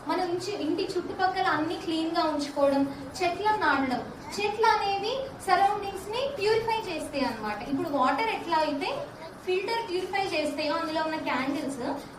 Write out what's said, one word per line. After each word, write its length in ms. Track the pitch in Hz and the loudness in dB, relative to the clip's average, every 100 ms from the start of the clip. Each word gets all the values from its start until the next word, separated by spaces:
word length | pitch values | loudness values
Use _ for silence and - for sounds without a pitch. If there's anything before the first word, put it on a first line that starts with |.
| 294 | -2
మన 120 | 359 | 0
ఇంటి, 420 | 349 339 403 294 | 0 -2 -2 -2
ఇంటి 260 | 294 349 370 359 | 0 0 0 -2
చుట్టుపక్కల 480 | - - 370 381 370 | -2 0 0 2 2
అన్ని 280 | 302 330 | 2 0
క్లీన్ 420 | - 330 320 330 339 | -2 -2 0 0 2
గా 80 | |
ఉంచుకోవడం, 720 | 320 285 - 294 277 277 277 - - - | 2 2 0 4 4 6 2 -2 -8 0
చెట్లను 360 | 349 370 415 427 | 0 2 2 4
నాటడం. 440 | 311 277 262 226 - - - 392 | 4 2 2 -2 -4 -10 -10 -2
చెట్లు 260 | 415 440 440 | -2 4 4
అనేవి 600 | 427 403 392 427 539 539 - - | 4 2 0 -2 -2 -4 -4 2
సరౌండింగ్స్ 640 | 359 403 415 392 381 403 | 4 4 2 -4 -8 -6
ని 180 | 480 554 554 | -4 -2 0
ప్యూరిఫై 540 | 415 453 453 440 370 | 2 2 2 -2 -2
చేస్తాయి 320 | 302 277 277 | -6 -4 -2
అన్నమాట. 440 | 247 220 214 208 269 | -2 -2 -6 -6 -4
ఇప్పుడు 200 | 277 339 | -2 0
వాటర్ 400 | 277 269 285 440 | 2 2 2 0
ఎట్లా 280 | 381 330 320 | -2 0 2
అయితే 500 | 294 277 440 554 - - - - 370 | 2 0 -2 -4 -6 -10 -14 -8 -2
ఫిల్టర్ 440 | 370 453 466 403 | 0 0 -2 -2
ప్యూరిఫై 500 | 359 370 392 370 311 | -2 -2 0 0 0
చేస్తాయో 340 | 285 302 302 | 0 0 0
అందులో 280 | 320 311 311 | 0 0 0
ఉన్న 140 | 311 311 | 0 -2
క్యాండిల్స్, 800 | 277 262 269 311 269 240 269 277 - | -2 0 0 -2 -2 -4 -4 -6 -8